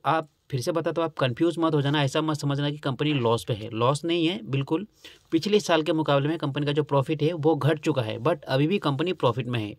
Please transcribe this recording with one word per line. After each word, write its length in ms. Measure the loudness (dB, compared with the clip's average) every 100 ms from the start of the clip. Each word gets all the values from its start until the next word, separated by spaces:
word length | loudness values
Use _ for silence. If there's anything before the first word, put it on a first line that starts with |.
| -2
आप 220 | 0 -2 _ -8
फिर 100 | -4
से 120 | -2
बताता 280 | -2 -2 -2
हूँ, 40 |
आप 120 | -2 0
कंफ्यूज 380 | -2 0 0 0
मत 160 | 2
हो 60 | 2
जाना, 200 | 2 2
ऐसा 180 | 2 0
मत 160 | 0 -2
समझना 340 | -2 0 -2
कि 60 | -4
कंपनी 340 | -4 -2 0
लॉस 300 | 2 2 2
पे 100 | 0
है, 140 | -6 -6
लॉस 340 | 0 2 2
नहीं 220 | 0 0 0
है 140 | -2 -4
बिल्कुल। 400 | -4 -2 -4 -4 _ -20 -20 _
पिछले 280 | -2 2 2
साल 220 | 4 2
के 100 | 2
मुकाबले 360 | 0 2 2 2
में 100 | -2
कंपनी 280 | -2 -2 0
का 60 |
जो 100 | 0
प्रॉफिट 380 | 2 0 0 0
है 100 | 0
वो 200 | 2 2 2
घट 240 | 2 0
चुका 220 | 0 0
है, 160 | -2 -2
but 240 | -2 -2
अभी 220 | -2 0 2
भी 120 | 0
कंपनी 320 | 0 -2 -2
प्रॉफिट 340 | 0 0 0 -2
में 100 | -4
है। 140 | -4